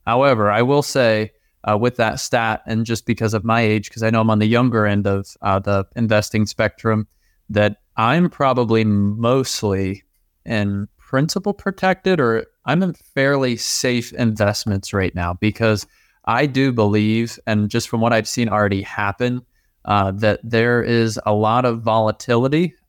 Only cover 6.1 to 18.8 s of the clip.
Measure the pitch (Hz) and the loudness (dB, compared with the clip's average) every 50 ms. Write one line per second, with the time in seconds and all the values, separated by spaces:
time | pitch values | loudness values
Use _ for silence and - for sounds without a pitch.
6.1 | 110 104 - - - 107 107 - - - 110 104 - - - 113 110 107 104 _ | 2 0 0 0 -2 -2 -2 -2 -2 -2 -2 -2 -2 -4 -2 -2 -2 -2 -2 _
7.1 | _ _ _ _ _ _ _ - - 104 104 104 104 _ _ _ - 113 113 117 | _ _ _ _ _ _ _ -4 0 2 2 2 0 _ _ _ -4 -2 0 2
8.1 | 143 170 180 - - - 143 135 127 123 120 107 113 113 110 107 104 101 101 101 | 2 2 2 0 0 0 0 2 2 2 2 2 2 2 2 2 2 2 2 0
9.1 | 104 113 117 117 131 135 131 - - - 110 101 98 95 98 95 98 - _ _ | -2 0 0 2 2 2 0 -2 -4 -4 -2 -2 0 0 -2 -4 -6 -8 _ _
10.1 | _ _ _ _ _ _ - - 117 107 101 101 101 101 104 - _ _ _ - | _ _ _ _ _ _ -10 -6 -4 -2 -2 -2 -2 -4 -6 -8 _ _ _ -4
11.1 | - 131 147 165 - 202 - 208 202 - - 196 190 - 190 190 180 - - 185 | -2 -2 -2 0 -2 -4 -4 -4 -6 -4 -6 -8 -6 -2 -2 -2 -2 0 0 0
12.1 | 185 160 127 117 113 113 - _ _ _ - 123 147 175 190 180 156 _ _ _ | 0 2 2 0 0 -2 -4 _ _ _ -4 -2 0 0 0 -2 -4 _ _ _
13.1 | - 139 135 139 143 139 135 127 117 117 - - - - - 127 123 120 120 - | -2 0 0 2 2 2 0 -2 -2 -4 -4 -6 -6 -2 -2 -2 -2 -2 -4 -6
14.1 | - - 120 113 107 107 104 101 104 - - 107 98 98 - - - 98 95 - | -6 -2 -2 -2 0 2 0 0 0 -2 -2 -2 -2 -2 -4 -4 -2 -2 -2 -2
15.1 | - 92 87 87 87 - 107 107 101 - 113 110 107 101 - _ _ _ _ _ | -2 -4 -4 -4 -4 -2 -2 -2 0 0 0 0 0 0 -4 _ _ _ _ _
16.1 | _ _ - - 113 123 151 143 127 131 139 139 123 117 104 104 104 107 107 107 | _ _ -6 -2 0 0 0 0 0 0 0 0 2 2 2 2 2 2 2 2
17.1 | 110 113 117 117 - - - 113 110 104 104 104 - 117 - - - 113 113 117 | 2 0 -2 -4 -6 -10 -4 -2 0 0 0 0 -2 -4 -4 -2 -2 0 0 2
18.1 | 120 110 107 - - 120 120 110 98 107 104 101 101 98 | 2 0 0 -2 -4 -2 -2 0 0 0 2 0 0 -2